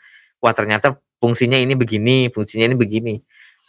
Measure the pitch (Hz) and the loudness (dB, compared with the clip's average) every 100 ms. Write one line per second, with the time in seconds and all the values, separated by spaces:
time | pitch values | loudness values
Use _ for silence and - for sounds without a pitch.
0 | _ _ _ - 117 113 107 107 139 131 | _ _ _ -2 0 0 -2 0 0 -2
1 | _ - 120 117 120 131 127 131 113 110 | _ -4 -2 0 0 0 0 0 -2 0
2 | 113 131 123 107 104 107 113 127 107 110 | 2 2 2 -2 -6 0 0 2 0 -2
3 | 117 104 _ _ - _ | -4 -8 _ _ -20 _